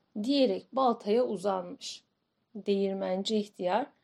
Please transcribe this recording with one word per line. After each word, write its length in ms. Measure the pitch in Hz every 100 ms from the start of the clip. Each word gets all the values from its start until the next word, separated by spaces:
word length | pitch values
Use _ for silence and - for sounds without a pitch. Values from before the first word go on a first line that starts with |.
| _ 214
diyerek 540 | 214 285 254 185 - 247
baltaya 480 | 262 233 208 226
uzanmış. 800 | 254 202 196 185 180 - - - _ _ _ _ _
Değirmenci 840 | 214 202 196 196 196 190 185 196 214
ihtiyar 500 | 208 - 180 202 294 _